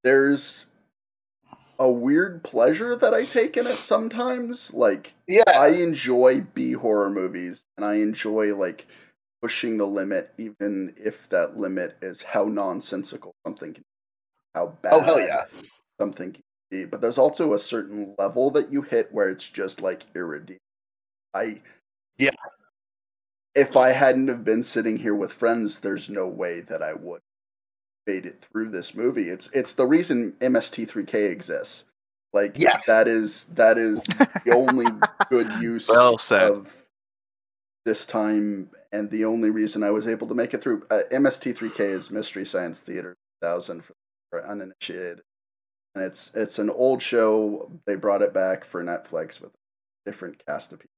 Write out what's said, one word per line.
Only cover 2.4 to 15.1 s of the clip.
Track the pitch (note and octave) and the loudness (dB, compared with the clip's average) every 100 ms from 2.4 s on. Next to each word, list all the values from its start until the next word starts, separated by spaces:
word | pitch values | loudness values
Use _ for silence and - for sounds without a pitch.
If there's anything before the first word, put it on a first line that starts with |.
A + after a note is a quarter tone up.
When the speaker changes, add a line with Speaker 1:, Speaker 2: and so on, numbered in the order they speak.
Speaker 1:
pleasure | - A2+ B2 D#3+ A#3+ A#3+ | -6 2 4 4 -2 2
that | - | 4
I | A3+ C4+ | 2 0
take | B3 A3 A#3+ | 0 0 -2
in | A#3+ | -4
it | B3+ | -6
sometimes. | - A3 A3+ A3+ B3 B3+ A#3+ B3 - | 0 0 0 -4 -4 -4 -8 -10 -10
Like, | - - - - _ - | 2 2 2 -8 _ 2
Speaker 2:
Yeah. | G3 G#3 | 6 8
Speaker 1:
I | D3 D3 | 8 8
enjoy | F3 E3+ C#3+ B2 B2 B2+ C3+ F#3+ | 6 0 -2 0 6 6 6 -2
B | - B2+ | -4 -4
horror | B2 A#2+ G#2+ G2 | -2 0 2 2
movies, | G2+ F#2 F2+ F2+ F2+ _ - | -2 -4 -6 -10 -12 _ -8
and | G#2 | -2
I | G#2+ | 0
enjoy, | G#2+ A2 A2 A2 G#2 G2 | 0 -2 -2 0 0 0
like, | F2+ - - - _ _ _ _ | -4 -6 -20 -20 _ _ _ _
pushing | A#2 - A#2+ A2 | -8 -4 -4 -2
the | G2+ | -2
limit, | G2+ F#2+ F#2+ - - | -2 -2 -4 -6 -14
even | A2+ G#2+ G2+ G2 F#2 - | -14 -6 -4 -4 -6 -6
if | G#2+ - _ | -8 -8 _
that | F2+ E2+ A2 | 0 0 -4
limit | G2 F#2+ F2 - | -6 -4 -6 -8
is | F#2+ F#2 | -14 -14
how | - G#2+ G#2 | -4 -2 -2
nonsensical | G#2 G2 F#2 - F#2+ F#2+ - - _ E2 | -2 -4 -6 -8 -10 -10 -16 -20 _ -16
something | D#2+ D#2+ | -14 -16
can | - | -18
be, | _ _ _ _ _ _ _ D#2+ | _ _ _ _ _ _ _ -6
how | E2+ - | -6 -6
bad | - | 4
Speaker 2:
Oh, | D#3+ | 4
hell | D3+ | 6